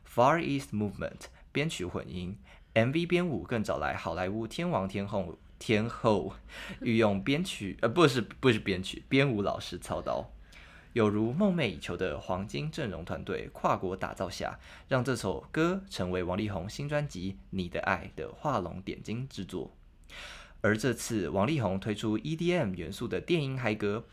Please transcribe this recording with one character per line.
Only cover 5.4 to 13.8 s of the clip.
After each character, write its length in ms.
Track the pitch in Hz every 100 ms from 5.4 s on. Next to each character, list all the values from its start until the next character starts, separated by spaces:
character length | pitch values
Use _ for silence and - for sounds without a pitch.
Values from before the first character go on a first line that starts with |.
| - -
天 300 | - 107 113
后 440 | - 120 101 104 - - - - -
御 160 | 123 113
用 260 | 107 98
编 220 | 98 147
曲， 340 | 185 - 98 -
呃， 80 | 117
不 180 | 127 156
是， 140 | 127
不 320 | 101 - 131
是 60 | 107
编 220 | - 92
曲， 220 | 92 - -
编 200 | 131 139
舞 120 | 107
老 180 | 92 -
师 180 | - -
操 240 | - 80
刀。 300 | - 60 - - - - - - -
有 140 | 120 107
如 240 | 104 113
梦 240 | 147 208 175
寐 120 | 120
以 100 | -
求 180 | - 87
的 240 | 92 76
黄 280 | - 92 104
金 240 | 143 151
阵 180 | 160 127
容 160 | 80 87
团 180 | 80
队 260 | - 85 -
跨 240 | - 175
国 180 | 113